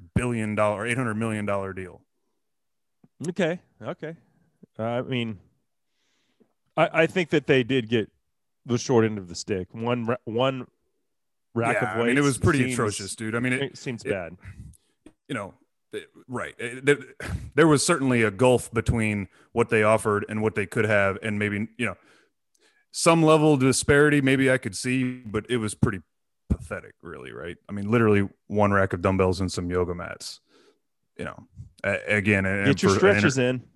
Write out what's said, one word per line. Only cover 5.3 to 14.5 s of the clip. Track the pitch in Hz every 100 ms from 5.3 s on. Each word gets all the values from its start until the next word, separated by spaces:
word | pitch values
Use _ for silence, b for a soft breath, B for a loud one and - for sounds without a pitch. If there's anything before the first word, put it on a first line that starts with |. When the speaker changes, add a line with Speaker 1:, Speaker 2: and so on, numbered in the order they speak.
| 101 _ _ _ _ _ _ _ _ _ _ _ _ _ -
Speaker 2:
I, | 165
I | 160 165
think | 185 165
that | 156 -
they | 131
did | 117 135 110
get | 117 98 _ _ _ _ _ 131
the | 120
short | - 120 110
end | 107
of | 87
the | 87
stick. | - 95 90
One | 113 117 123 113
ra-, | 123 -
one | 113 135 131 - _ _ _ _ _ _ _ _ 113
rack | 117 107
Speaker 1:
Yeah, | 92
Speaker 2:
of | 98
weights | 117
Speaker 1:
I |
mean, | 135
it |
was | 143 107
pretty | 180 143
Speaker 2:
seems, | 131
Speaker 1:
atrocious, | 123 107 101 98 -
dude. | 110 117
I |
mean, | 127
it, | 127
Speaker 2:
it | 139 -
seems | 139 117 -
Speaker 1:
it, |
Speaker 2:
bad. | 98 82 90 -